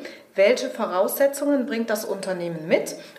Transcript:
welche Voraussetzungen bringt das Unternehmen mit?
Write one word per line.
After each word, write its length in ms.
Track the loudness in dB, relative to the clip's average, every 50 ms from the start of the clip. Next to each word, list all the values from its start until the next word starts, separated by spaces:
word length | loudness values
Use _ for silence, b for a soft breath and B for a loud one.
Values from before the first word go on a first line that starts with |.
| B B B B B B 2
welche 340 | 4 6 6 6 4 0 -6
Voraussetzungen 960 | -4 -4 -4 -2 0 2 0 2 2 2 2 2 2 0 0 2 2 2 2
bringt 240 | 0 -2 -2 -2 -2
das 140 | -2 -4 -2
Unternehmen 640 | -4 -6 -6 -4 -6 -4 -4 -4 -4 -6 -6 -2 2
mit? 260 | 2 2 0 -2 -10 B B B B